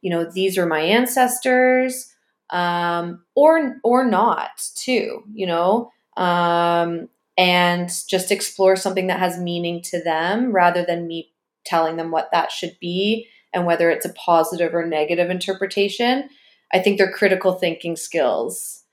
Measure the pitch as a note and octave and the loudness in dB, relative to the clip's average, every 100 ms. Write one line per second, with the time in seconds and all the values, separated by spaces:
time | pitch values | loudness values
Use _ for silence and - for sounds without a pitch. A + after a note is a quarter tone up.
0 | F#3 E3+ E3 F3+ F#3+ F#3+ F3 D#3 D#3+ A3 | -2 -4 -4 -2 -2 0 0 0 2 2
1 | B3 B3+ B3 B3+ C4 B3+ B3+ B3+ B3+ B3+ | 2 2 0 0 0 2 4 2 0 -6
2 | - _ _ _ _ F3 F3 F3 F3 E3+ | -14 _ _ _ _ -2 -2 -2 -2 -2
3 | F3 E3+ _ - D4 E4 C#4+ - A3+ B3 | -4 -10 _ 4 6 6 2 -2 2 2
4 | C4 F#3+ A3+ F3 - - - - - B3 | 4 2 2 0 -4 -10 -12 -10 -2 -2
5 | - - - G#3+ F#3 E3+ F3 A3+ A#3 _ | -2 -8 -14 -6 -2 0 2 2 0 _
6 | _ - F3+ F3 E3+ E3+ E3+ E3+ E3+ E3+ | _ -4 0 2 2 2 2 2 0 -2
7 | E3 _ _ - F#3 F3+ F3 F3 F3 - | -10 _ _ 0 4 4 4 2 -4 -8
8 | - F#3 F#3 G3 - - F#3+ F#3+ F#3+ F#3+ | -4 -2 0 -2 -4 2 4 4 0 -2
9 | F#3 F3+ F3+ E3+ F3 F3 E3+ F3 F3 F3 | -2 0 -2 -2 -4 -4 -4 -6 -6 -6
10 | E3 D#3+ E3+ G#3+ B3+ F#3+ F3 F3 F3 E3+ | -2 -2 0 -2 0 4 2 2 -2 -4
11 | E3+ E3 - _ _ _ - E3+ D#3+ E3 | -4 -10 -12 _ _ _ -4 0 0 -2
12 | E3 D#3+ - F3 - - F3 - F3 F3+ | -4 -4 0 -2 -2 -6 -10 -10 -6 -2
13 | G3+ A3+ A3+ _ _ F#3 F3 E3+ E3+ D#3+ | 0 -2 -4 _ _ -2 0 2 2 0
14 | F#3 - - E3+ D#3+ F3 E3+ E3+ E3 D#3 | -4 -8 2 2 2 -2 -2 -2 -2 -2
15 | D3+ E3+ F3 F3+ F3 F#3+ G3 G3+ G3+ - | -2 0 0 -2 -4 -4 -4 -2 -2 0
16 | A#3+ C4 C#4+ _ _ _ _ F#3 F#3 G3+ | 0 0 -4 _ _ _ _ 0 2 2
17 | F#3+ - G3+ F#3 F#3+ F3+ F3 E3 E3+ E3 | 0 2 2 2 0 0 -4 -4 -8 -8
18 | - E3+ C3 F#2+ A#2 - - - _ | -6 0 0 0 -4 -8 -14 -16 _